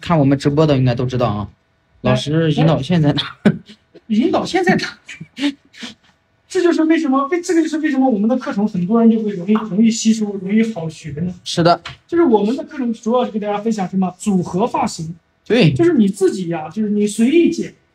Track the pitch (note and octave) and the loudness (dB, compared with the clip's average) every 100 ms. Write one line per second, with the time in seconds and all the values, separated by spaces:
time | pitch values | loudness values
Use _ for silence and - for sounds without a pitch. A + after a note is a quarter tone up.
0 | - E3 C#3 C#3 D3 C#3+ D#3 C3+ B2+ A#2+ | 0 2 2 2 0 2 2 2 0 0
1 | B2+ B2+ A#2 G#2 G2+ - _ _ _ _ | -2 -2 -2 -4 -8 -14 _ _ _ _
2 | G#3 G#3+ C#3+ D#3 D#3+ D3 D#3+ D3+ C3+ F3 | -2 -2 0 0 0 2 2 2 0 2
3 | D3 C3+ - - G3+ - - - _ - | 2 0 -6 0 0 0 -8 -20 _ -14
4 | - G#3+ E4 - - F#4 F#4 - - - | -4 0 2 0 -2 0 2 0 -2 -12
5 | - - D#3+ - C#4 C#4 _ - A#3+ - | -20 -20 -16 -6 -4 -4 _ -20 -20 -20
6 | _ _ _ _ - F#4 E4+ D#4+ D#4+ D#4+ | _ _ _ _ -6 0 2 2 2 2
7 | C#4+ C4+ C#4 F4 - E4 D#4 D4+ D4 C4 | 2 0 0 -4 0 0 0 -2 -2 2
8 | C4 G#3 A3 C4 D4 F#3+ G#3+ F3+ F3 A3+ | 2 2 0 0 -2 -2 -2 -2 0 4
9 | A3+ A3 G#3 F3+ F3+ G#3+ A3 F#3 A3+ A3+ | 4 4 0 -4 0 -2 0 2 2 2
10 | A3 A3 G#3 G3 F3+ A3 A3+ E3+ D#3+ - | 0 0 -2 -6 -2 0 0 -4 -10 -10
11 | D3+ C#3+ F3+ - - - E3+ E3+ - - | -12 -8 -8 -8 -6 2 2 2 -2 -20
12 | - E4+ D4+ G#3+ G3+ C#4 D#4 D4 A#3+ A3 | -4 0 4 4 2 -4 -6 -6 -6 -4
13 | G#3+ B3 A3+ G#3+ G#3 G#3 A3 G#3+ F3+ F#3+ | -2 -2 -2 -4 -6 -4 -2 -4 -2 -2
14 | F3+ - G#3+ F#3 E3 F3 A#3 - A#3 - | -2 -4 -2 -2 0 -2 -2 -2 -4 -6
15 | D#3+ F3+ _ _ - A3+ E3 C3 E4+ D4 | -12 -14 _ _ 0 2 4 4 2 2
16 | G3 - F#4 G#3 E3+ E3 D#3+ G3+ G#3 G#3 | 0 2 0 0 -6 -8 -8 -6 -2 0
17 | G#3 A3 A#3 E4+ D#4+ - F3 - _ | -2 0 2 4 2 0 -8 -12 _